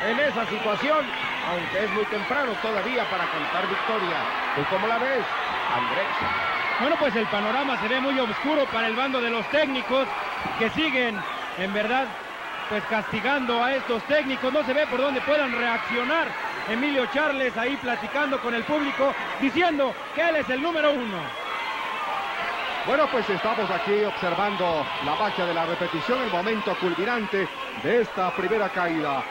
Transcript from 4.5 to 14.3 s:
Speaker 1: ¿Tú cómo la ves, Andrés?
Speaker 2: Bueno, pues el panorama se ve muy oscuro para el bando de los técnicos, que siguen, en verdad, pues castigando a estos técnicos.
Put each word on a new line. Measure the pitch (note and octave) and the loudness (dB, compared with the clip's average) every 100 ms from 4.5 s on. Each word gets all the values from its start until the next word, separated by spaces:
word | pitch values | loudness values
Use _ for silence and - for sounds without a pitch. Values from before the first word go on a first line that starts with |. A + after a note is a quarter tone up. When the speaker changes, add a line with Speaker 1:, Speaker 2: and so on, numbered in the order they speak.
| C3+ | 0
Speaker 1:
¿Tú | C#3+ | 0
cómo | F#3+ G#3+ | 0 2
la | A3+ | 0
ves, | B3+ C4 G3 - - - - - | 2 0 0 -2 -2 -2 -2 0
Andrés? | - - - - - - - - - - | 0 0 0 -2 -2 -2 -2 -2 -2 0
Speaker 2:
Bueno, | B3 D#4+ | 0 2
pues | D4 A3 | 2 2
el | G#3+ | 0
panorama | G#3 G#3+ A#3+ C#4 A#3 | 0 0 0 0 0
se | A3 | 0
ve | C4 | 0
muy | C4+ C4 | 2 0
oscuro | A#3+ G3+ C#4 D4+ C4 | 0 0 0 2 2
para | A3+ A3+ | 2 0
el | A3+ | 0
bando | C4+ C4 | 0 0
de | A#3+ | 0
los | A#3 G3+ | 0 0
técnicos, | C#4+ D4 C4 - C4 B3+ - - - - - | 2 2 0 0 0 2 -2 -4 -4 -4 0
que | A3+ | 0
siguen, | C#4+ D#4 C4 A#3+ G#3 - - - - | 2 2 2 0 -2 -6 -6 -8 -4
en | F#3+ | -2
verdad, | G3+ G#3+ B3+ B3+ - - - - - - | 0 2 2 0 -4 -10 -10 -10 -8 -4
pues | G#3+ - | -4 0
castigando | A3 - A3 G#3+ C#4+ B3 A#3 | -2 0 -2 0 0 2 2
a | B3 | 2
estos | C4+ - A#3 | 0 0 -2
técnicos. | - D4+ C4+ | 2 2 2